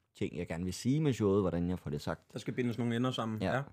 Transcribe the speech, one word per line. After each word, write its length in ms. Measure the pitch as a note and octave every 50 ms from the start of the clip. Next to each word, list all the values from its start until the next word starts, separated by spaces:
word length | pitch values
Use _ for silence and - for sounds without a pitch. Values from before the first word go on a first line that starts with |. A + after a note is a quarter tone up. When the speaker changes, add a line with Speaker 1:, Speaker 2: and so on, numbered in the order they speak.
| _ _ _ -
Speaker 1:
ting, 200 | G#2 - A1+ C#2
jeg 100 | E2+ -
gerne 160 | E2+ E2 F2
vil 100 | F#2 F2+
sige 280 | - - A#2+ C3+ D#3
med 120 | D#3+ C#3+ A#2+
showet, 280 | G#2 A2 G2 F#2+ G#2
hvordan 280 | G2 F2+ E2 F2 F2 F2
jeg 100 | F#2 -
får 100 | - D2
det 120 | C#2+ D2
sagt. 320 | - F#2+ E2 - - _ -
Speaker 2:
Der 60 | -
skal 140 | - - -
bindes 240 | - B2 A#2+ A2+ A#2+
nogle 180 | A#2+ A#2+ A#2
ender 160 | A#2 B2+ B2+
sammen. 300 | B2 B2 A2+ A2+ A2 G#2+
Speaker 1:
Ja. 140 | G2 F2+ -
Speaker 2:
Ja. 60 | C3 C#3 -